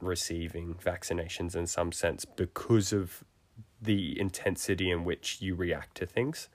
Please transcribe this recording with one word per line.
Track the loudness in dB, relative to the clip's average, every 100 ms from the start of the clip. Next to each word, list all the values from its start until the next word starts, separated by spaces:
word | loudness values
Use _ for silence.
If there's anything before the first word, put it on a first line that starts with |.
receiving | -2 0 -2 -2 -4 -4 -6 -4
vaccinations | -2 -2 -2 -2 -2 -4 -2
in | -2 -2
some | 0 0
sense | 0 0 0
because | -4 -2 -2 -2 6 6 6
of | 2 0 -8 -20 _ _ -20 -20 -4
the | 2 2 2 0
intensity | -2 0 0 0 2 2 2
in | 2
which | 2 -2 -4 -4
you | -2
react | 0 0 0 -4 -8
to | -4
things. | 0 0 -2 -10